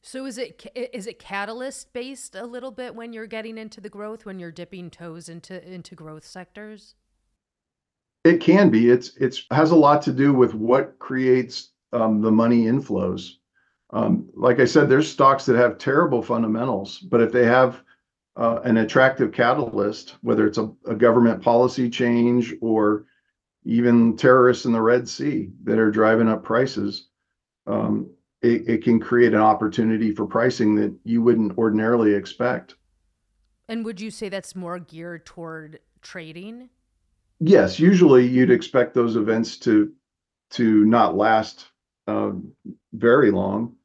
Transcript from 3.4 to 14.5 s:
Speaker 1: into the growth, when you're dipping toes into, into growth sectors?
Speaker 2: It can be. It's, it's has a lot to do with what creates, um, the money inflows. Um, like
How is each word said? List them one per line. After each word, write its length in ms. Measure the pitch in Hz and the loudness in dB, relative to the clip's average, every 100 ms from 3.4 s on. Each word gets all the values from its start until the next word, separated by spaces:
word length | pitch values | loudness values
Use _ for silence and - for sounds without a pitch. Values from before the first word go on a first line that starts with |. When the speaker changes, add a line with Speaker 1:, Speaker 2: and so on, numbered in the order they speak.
| 220 220 | -14 -16
Speaker 1:
into 240 | 220 - | -18 -18
the 80 | 196 | -20
growth, 340 | 202 214 220 | -14 -14 -14
when 140 | 214 190 | -16 -14
you're 140 | 170 | -16
dipping 400 | 160 170 190 175 | -16 -18 -16 -18
toes 360 | - 170 165 170 | -18 -18 -18 -18
into, 380 | 165 - 185 175 | -20 -18 -20 -18
into 280 | 185 165 170 | -20 -20 -20
growth 280 | 156 156 | -20 -20
sectors? 680 | - 190 180 - 214 214 208 _ _ _ _ _ _ _ _ _ _ _ _ _ | -20 -20 -20 -20 -20 -20 _ _ _ _ _ _ _ _ _ _ _ _ _ _
Speaker 2:
It 160 | 165 170 | 0 2
can 300 | - 185 196 | 2 4 4
be. 220 | 110 117 | 4 4
It's, 260 | 123 - - | 2 0 -6
it's 280 | 131 - - | -6 -6 -6
has 220 | 123 156 | 0 2
a 40 | 165 | 4
lot 280 | 143 147 | 4 2
to 100 | 156 | 0
do 180 | 131 143 | 0 0
with 220 | 135 120 | 4 2
what 460 | 107 110 131 - _ | 0 0 0 0 _
creates, 720 | - 131 127 127 123 - - _ _ | -10 -4 0 0 0 -12 -18 _ _
um, 300 | 120 110 107 | -4 0 0
the 100 | 110 | 2
money 340 | 110 117 120 113 | 2 4 2 2
inflows. 680 | 131 - 98 92 92 - - _ _ _ _ _ | -2 -4 -4 -4 -6 -12 -20 _ _ _ _ _
Um, 400 | 110 107 - - - | -4 -2 -2 -4 -2
like 240 | 127 | 0